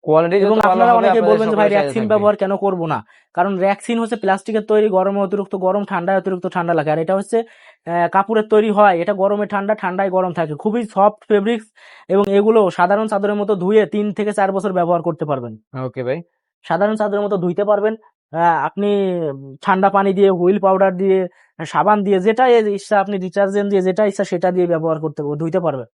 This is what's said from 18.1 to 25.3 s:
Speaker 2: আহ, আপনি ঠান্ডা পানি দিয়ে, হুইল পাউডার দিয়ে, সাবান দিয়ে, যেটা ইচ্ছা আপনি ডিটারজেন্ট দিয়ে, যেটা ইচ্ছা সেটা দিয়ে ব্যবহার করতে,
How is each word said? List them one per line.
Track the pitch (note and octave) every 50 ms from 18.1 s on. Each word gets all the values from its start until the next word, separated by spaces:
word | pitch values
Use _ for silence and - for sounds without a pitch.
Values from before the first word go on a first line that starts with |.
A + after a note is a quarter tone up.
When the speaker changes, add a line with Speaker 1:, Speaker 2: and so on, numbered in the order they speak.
| _ _ _ _
Speaker 2:
আহ, | - D#3+ E3+ E3+ E3 D3+ C#3
আপনি | D#3+ _ G3 G3+ G3+ G3+ G3+ G3 F#3+ F3+ F3 E3 D3 C#3 C#3 C#3 C#3 C3+ C#3
ঠান্ডা | - - F#3+ F#3+ G3 G3
পানি | F#3+ G3 G3 G3
দিয়ে, | F#3 F#3+ G3+ G3
হুইল | F#3+ E3+ F3 F3+ G3+ G3
পাউডার | F#3 F#3+ F#3+ F#3 G3 F#3+ F3+
দিয়ে, | F3+ G3 G3 F#3+ F#3+ F#3 F3 _ _ _ _ _ -
সাবান | E3 D#3 - D#3+ D#3 G3+ G#3+ G#3
দিয়ে, | G3 G3+ G3 F#3
যেটা | F3+ A3 A3 A#3 C4 B3+ A#3+ A#3 A3 G#3
ইচ্ছা | G3+ F#3+ - - G#3+ G3+
আপনি | F#3+ G3 G#3 F#3+
ডিটারজেন্ট | F3+ F#3 - G3+ G3+ G3 G3 G#3 G3+ G3+
দিয়ে, | G3+ F#3+
যেটা | F3+ F#3 F#3 G3 G#3+
ইচ্ছা | G3+ G3 - G3
সেটা | - - E3+ F#3 F#3
দিয়ে | F3+ F#3 F3+
ব্যবহার | E3+ E3+ D#3+ D#3+ E3 D#3+ D#3
করতে, | D#3 D#3 D3 - D3 C#3+